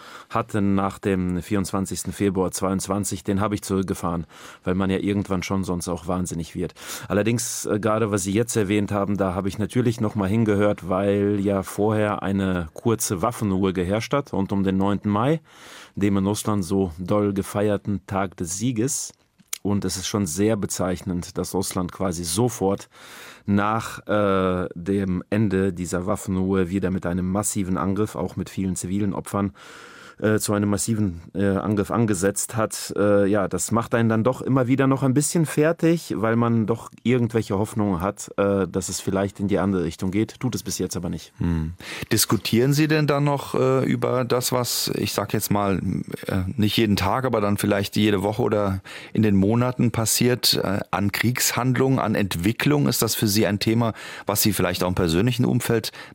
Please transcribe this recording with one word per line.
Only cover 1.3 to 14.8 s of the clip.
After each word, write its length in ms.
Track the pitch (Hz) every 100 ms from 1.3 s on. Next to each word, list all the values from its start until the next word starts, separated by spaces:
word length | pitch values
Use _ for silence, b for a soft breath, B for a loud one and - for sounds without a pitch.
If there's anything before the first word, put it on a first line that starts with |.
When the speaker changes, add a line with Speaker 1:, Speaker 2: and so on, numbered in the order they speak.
| 90
Speaker 1:
vierundzwanzigsten 720 | - 101 90 98 95 90 95
Februar 380 | - 101 95 92
zweiundzwanzig, 760 | - 92 95 - 101 95 95
den 160 | - 98
habe 140 | 104
ich 80 | 104
zurückgefahren, 640 | - 95 95 92 90 85 80 B B B
weil 120 | 92
man 160 | 92 95
ja 80 | 95
irgendwann 440 | 95 101 98 95
schon 220 | - 98
sonst 240 | 92 87 92
auch 180 | 85 85
wahnsinnig 480 | 92 90 82 80
wird. 200 | - 80 - B B B
Allerdings, 560 | 98 107 117 - -
äh, 160 | - 104
gerade 300 | 107 110 110
was 140 | 104
Sie 100 | 95
jetzt 200 | 101 120
erwähnt 380 | 117 95 104 101
haben, 240 | 101 98 98
da 180 | 95
habe 140 | 92 95
ich 80 | 104
natürlich 460 | 101 127 120 113
noch 140 | 107 107
mal 120 | 95
hingehört, 640 | 113 107 101 104 101 82
weil 500 | 92 101 101 101 104
ja 220 | 98 98
vorher 600 | 92 - 104 107 104 101
eine 460 | 95 98 95 90 82
kurze 480 | - 120 110 - 92
Waffenruhe 500 | 110 - 104 95 95
geherrscht 400 | 90 90 107 -
hat 220 | 143 -
rund 180 | 95 98
um 120 | 101
den 120 | 95
neunten 320 | 95